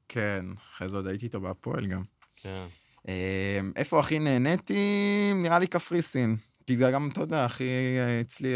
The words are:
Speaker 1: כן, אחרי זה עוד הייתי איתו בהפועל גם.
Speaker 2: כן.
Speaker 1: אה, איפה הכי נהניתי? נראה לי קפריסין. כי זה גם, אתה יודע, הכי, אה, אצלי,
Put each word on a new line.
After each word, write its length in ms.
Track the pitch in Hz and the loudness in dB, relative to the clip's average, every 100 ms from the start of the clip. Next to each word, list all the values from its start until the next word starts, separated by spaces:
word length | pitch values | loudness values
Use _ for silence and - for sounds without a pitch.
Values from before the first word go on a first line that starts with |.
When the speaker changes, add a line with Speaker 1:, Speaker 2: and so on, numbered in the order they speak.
| - | -8
Speaker 1:
כן, 380 | 117 104 98 92 95 - - | -2 -2 -2 -6 -12 -16 -10
אחרי 140 | 92 | -6
זה 80 | 98 | -4
עוד 100 | 95 | -4
הייתי 180 | 101 117 | -4 -6
איתו 160 | 101 | -6
בהפועל 440 | 92 92 120 147 98 | -6 -8 -6 -4 -2
גם. 160 | 92 95 _ _ _ | -4 -6 _ _ _
Speaker 2:
כן. 320 | 98 95 90 87 _ _ 95 | -12 -10 -12 -16 _ _ -8
Speaker 1:
אה, 520 | 92 95 95 98 101 98 - | -4 -2 -2 -2 -2 -4 -4
איפה 240 | 143 160 | 2 2
הכי 200 | 143 156 | 2 2
נהניתי? 600 | 151 127 139 185 - 202 202 202 202 202 202 190 | 2 4 4 2 0 0 2 2 2 2 2 2
נראה 240 | 170 170 | 4 4
לי 80 | 180 | 4
קפריסין. 720 | 175 - 175 165 131 113 110 - _ - | 0 0 -2 0 0 2 0 -4 _ -2
כי 80 | 123 | 4
זה 160 | 127 | 4
גם, 180 | 139 147 | 4 -2
אתה 80 | - | -4
יודע, 240 | 156 160 123 | -2 0 0
הכי, 180 | - 127 127 127 127 | 0 -2 0 0 2
אה, 220 | 123 117 | 0 0
אצלי, 340 | 120 - 131 | -2 -4 -2